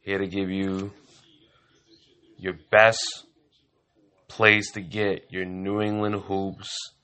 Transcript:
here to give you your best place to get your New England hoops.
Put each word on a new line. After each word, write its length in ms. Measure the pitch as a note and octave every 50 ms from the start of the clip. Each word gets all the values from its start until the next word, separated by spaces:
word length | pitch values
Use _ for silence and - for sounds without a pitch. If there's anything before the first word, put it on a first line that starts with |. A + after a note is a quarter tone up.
here 160 | _ G2 G2 G2
to 80 | G2
give 240 | F#2 F2 G2+ G2 F#2
you 420 | F#2+ F#2+ G2 F#2+ F#2+ F#2+ G2 G2+ G#2 - - - - - - - - _ - _ _ _ _ _ _ _ _ _ - - - _ _ _ _ - - -
your 160 | F#2+ F#2+ F2+ D#2+ - _
best 560 | - G#2+ A2 A2+ A2+ - - - - - - - _ _ _ _ _ _ _ _ _ _ _ _ _ _ _ _ _ _ _ _
place 440 | - - A2 G#2+ G#2+ G#2+ G2+ -
to 100 | - G#2+
get 460 | F#2+ E2 D2 G#2+ G#2+ G2+ F#2 - - -
your 160 | - F#2 F#2+
New 340 | F2+ F#2 F#2 F#2+ G2 G2+ G#2
England 440 | G#2+ G#2 G#2 G#2 G#2 G#2 G#2+ G2+ G2
hoops. 520 | - G2 F#2+ G2 G2 F#2+ - G2+ - - - - - - _